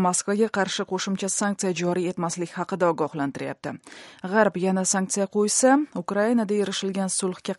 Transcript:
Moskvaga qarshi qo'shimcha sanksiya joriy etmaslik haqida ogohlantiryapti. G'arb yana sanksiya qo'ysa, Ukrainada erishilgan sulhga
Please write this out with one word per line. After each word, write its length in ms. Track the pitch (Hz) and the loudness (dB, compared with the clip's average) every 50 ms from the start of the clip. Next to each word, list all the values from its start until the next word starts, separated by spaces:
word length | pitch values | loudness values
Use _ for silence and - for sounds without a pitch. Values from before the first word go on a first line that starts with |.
| 185 | 4
Moskvaga 420 | 180 185 - - - 202 208 226 214 - | 4 2 0 -2 -2 2 2 2 2 2
qarshi 260 | 202 190 185 - - 196 - | 0 -2 0 -2 -4 -4 -4
qo'shimcha 380 | 190 185 - 202 190 185 202 190 | -4 -4 -2 -2 -2 -2 -2 -4
sanksiya 440 | - - 208 202 202 - - 185 180 160 | -2 0 0 -2 -2 0 -2 -2 0 0
joriy 260 | 175 175 170 180 175 175 | 0 0 0 0 -2 -2
etmaslik 420 | 180 - 170 170 - 175 175 165 - 185 | -2 -2 -4 -4 -2 -4 -6 -6 -4 -6
haqida 280 | 170 - 196 175 180 170 165 | -4 -4 0 2 2 2 2
ogohlantiryapti. 800 | 151 156 143 - 151 139 139 135 143 139 135 135 - - 147 123 - - - - - - - - - - 180 196 | 2 -2 -2 -2 -2 -4 -4 -4 -6 -8 -8 -8 -8 -8 -10 -10 -10 -14 -20 -20 -20 -20 -20 -16 -12 -8 0 4
G'arb 220 | 220 214 202 - | 4 4 4 2
yana 280 | 180 180 190 190 190 185 - - | 0 0 2 2 2 2 2 2
sanksiya 340 | 190 190 185 - 202 196 196 - | 0 0 0 0 -2 -2 0 0
qo'ysa, 400 | 208 208 214 - - - 254 269 294 302 - - 180 | 0 2 2 2 4 6 6 6 6 4 0 -6 -8
Ukrainada 520 | 170 - 196 202 208 226 247 233 220 190 208 | -6 -2 0 0 2 4 2 2 2 2 0
erishilgan 560 | 208 196 190 196 - - 190 185 196 190 185 | 0 0 0 -2 -4 -4 -4 -2 -2 -2 -2
sulhga 440 | - - 196 180 185 - - - - | -2 -2 -2 -2 -4 -4 -6 -8 -6